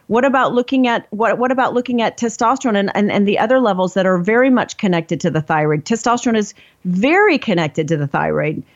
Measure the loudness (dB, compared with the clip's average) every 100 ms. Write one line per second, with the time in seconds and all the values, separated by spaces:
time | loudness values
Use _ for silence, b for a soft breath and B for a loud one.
0 | b 0 2 2 0 0 -2 0 0 0
1 | -4 -4 -2 0 -2 0 0 -2 -2 -2
2 | -2 -2 -6 -2 0 0 0 0 0 0
3 | 0 2 0 0 2 2 2 0 0 0
4 | 0 0 2 2 4 2 0 -4 -2 0
5 | -2 -2 -2 -2 -2 0 0 -2 -2 -4
6 | 0 0 0 -2 -2 -8 b b -4 0
7 | 2 4 4 2 0 -2 -2 -2 -2 -2
8 | -2 -2 0 0 -2 -4 -10